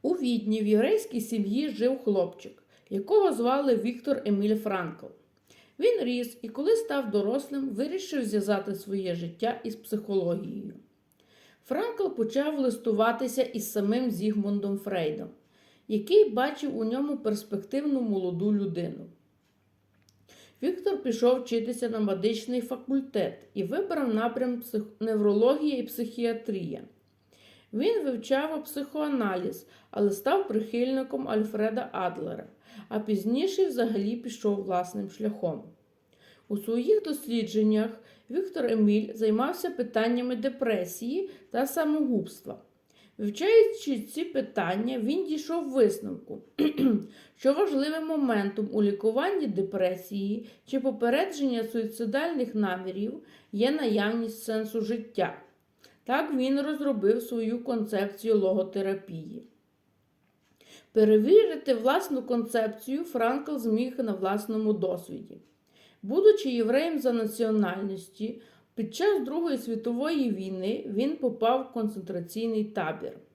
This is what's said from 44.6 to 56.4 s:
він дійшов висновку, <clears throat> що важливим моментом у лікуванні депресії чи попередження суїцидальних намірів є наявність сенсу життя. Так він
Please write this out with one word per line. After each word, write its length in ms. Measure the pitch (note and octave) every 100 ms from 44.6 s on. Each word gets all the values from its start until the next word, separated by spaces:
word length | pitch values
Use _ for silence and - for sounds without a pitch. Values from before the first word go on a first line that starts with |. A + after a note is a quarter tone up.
| E3+ F#3+ A#3 C4
він 260 | A3 E4+
дійшов 460 | D4+ D4+ - E4+ C#4
висновку, 720 | C4 G#3 - G2+ F2+ - - - - D4+ - C4
<clears throat> 480 | G#3 - - - _
що 160 | C4+
важливим 540 | D4 G4+ C#4 D4 D#4+ D#4+
моментом 600 | D#4 C4 G#3+ G3 G#3 G#3+
у 100 | G#3+
лікуванні 640 | G3+ G3+ A3 A#3 F4 F#4+ C4
депресії 1000 | F#3 G3 F#3+ F#3 F#3 - G3+ G3 A3+ - - -
чи 140 | C4+
попередження 840 | C4 - A#3 C#4 G4 D4+ C4+ A#3
суїцидальних 880 | A3+ A#3 G#3+ - A3+ C4+ E4 D4+ A#3+
намірів 680 | G#3+ G3 F#3 F#3+ F#3+ G#3+ C4+ - - _
є 180 | G3+ B3
наявність 720 | D#4 A#3+ G#3 G#3 A#3 A3+ G#3+
сенсу 380 | - A3 G#3+ A#3
життя. 640 | G#3 A3+ - - E3+ - - _ _ _ - _
Так 300 | - C4+ D#4
він 260 | C4+